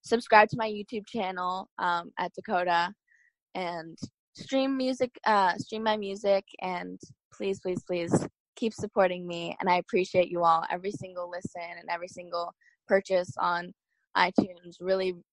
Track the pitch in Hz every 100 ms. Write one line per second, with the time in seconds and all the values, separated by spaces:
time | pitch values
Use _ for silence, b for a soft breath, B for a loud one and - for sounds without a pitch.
0 | - 233 - 214 214 247 220 208 202 220
1 | 202 233 185 185 180 185 - - 180 175
2 | 170 - 180 - - 185 180 170 175 208
3 | b b b _ _ - 180 170 165 156
4 | - _ _ - - 269 269 269 254 254
5 | 247 - - 208 185 - - 220 220 214
6 | 196 196 208 196 - - 185 180 180 185
7 | - - _ - 202 190 185 180 - 180
8 | 170 - - _ _ - 226 - 208 -
9 | 185 180 175 170 170 - 190 180 - 185
10 | 185 185 170 175 170 165 - 180 190 202
11 | 190 180 175 175 - 175 170 175 165 170
12 | 180 180 175 170 170 - b b _ 196
13 | - 190 180 - 175 175 175 - _ _
14 | _ 185 180 - 196 175 175 170 180 190
15 | 190 175 -